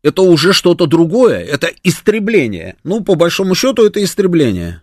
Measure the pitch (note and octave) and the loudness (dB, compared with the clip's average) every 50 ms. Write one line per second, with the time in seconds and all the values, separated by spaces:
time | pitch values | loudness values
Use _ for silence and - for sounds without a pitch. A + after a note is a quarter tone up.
0 | - D3+ - - F#3+ F#3 E3+ D3 D3 F#3 F#3 - - F3+ E3+ E3+ F3+ C#3+ D#3+ E3 | 0 -2 0 2 4 4 4 4 4 0 0 2 2 0 2 2 0 0 2 0
1 | E3+ D#3+ F3+ B3 B3+ G#3+ B2+ F2+ E2+ F2+ D3 C#3 - E3+ - _ _ F#3 - - | 0 0 2 2 2 2 2 -2 -4 -6 -4 -4 -4 -6 -6 _ _ -2 -2 0
2 | _ - G#3 A3+ G3+ A3 A#3 F#3+ C3+ A2 G2+ E2 E2 F2+ - _ _ D3 F#3+ A#3 | _ -2 -2 0 -2 0 0 0 0 0 -6 -8 -12 -14 -16 _ _ -6 -6 -4
3 | F#3 - F#3+ D3+ E3+ E3+ - - G3 F#3 F#3 - - C4 B3 A#3+ A3 G#3 - G#3 | 0 -2 0 2 2 0 0 -2 -2 -2 0 0 0 -2 2 2 2 2 2 -2
4 | G3+ F3+ - - G3 F#3 F3 D#3+ C#3+ A#2 F#2+ F2+ E2+ E2+ F2 E2 | -4 -2 -2 -2 -2 0 2 2 0 0 -2 -4 -8 -10 -12 -16